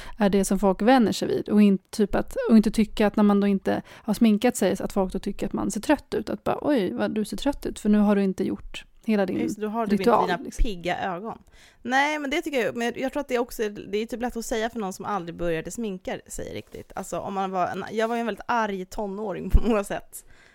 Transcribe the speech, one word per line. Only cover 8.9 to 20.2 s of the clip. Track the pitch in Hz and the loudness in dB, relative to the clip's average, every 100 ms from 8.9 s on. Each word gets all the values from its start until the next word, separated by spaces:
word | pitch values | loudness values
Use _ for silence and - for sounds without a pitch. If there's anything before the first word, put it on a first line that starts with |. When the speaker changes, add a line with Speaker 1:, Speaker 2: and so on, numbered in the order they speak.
| _ - | _ -2
Speaker 1:
hela | 214 190 | 0 0
din | - | 0
Speaker 2:
Just, | - 208 | -4 -4
du | 214 | -6
har | 220 220 | -4 0
typ | 202 | 2
Speaker 1:
ritual", | 196 214 | 4 4
Speaker 2:
inte | 180 175 | 4 -2
dina | - | -4
Speaker 1:
liksom. | - | 0
Speaker 2:
pigga | - 180 170 175 196 175 | 0 0 -4 -4 -4 -6
ögon. | 220 - - _ - _ | -8 -14 -18 _ -20 _
Nej, | 233 262 285 302 | -2 0 2 -2
men | 285 | -2
det | 294 | -2
tycker | 330 277 196 | -2 0 0
jag, | 175 | 0
men | 233 233 | -4 -2
jag | 262 | -4
tror | 294 | -4
att | 277 | -2
det | 240 | -2
också | 240 - | -2 -4
är, | 214 | -6
det | 208 - 202 | -6 -6 -4
är | 226 | -4
typ | 220 | -4
lätt | 247 226 | -6 -6
att | 220 | -4
säga | 233 226 | -2 -2
för | 233 | -4
någon | 196 | -8
som | 185 196 | -8 -6
aldrig | 202 170 170 | -6 -6 -4
började | 175 160 165 | -2 -2 -6
sminka | 208 226 185 - 196 - | -8 -6 -6 -8 -10 -10
sig | - - - | -12 -10 -10
riktigt. | - - - - | -12 -18 -12 -12
Alltså, | 190 - | -8 -8
om | - | -6
man | 196 190 | -4 -4
var | 190 175 | -2 -2
en, | 185 - | -4 -6
jag | 214 220 | -2 -2
var | 233 | -2
ju | |
en | 233 | -4
väldigt | 202 - | -6 -4
arg | 240 214 196 185 | -2 -2 -4 -8
tonåring | - 208 196 214 165 180 | -8 -8 -6 -6 -6 4
på | - 202 | 4 6
många | 220 | 2
sätt. | 202 - - - | 0 -8 -10 -18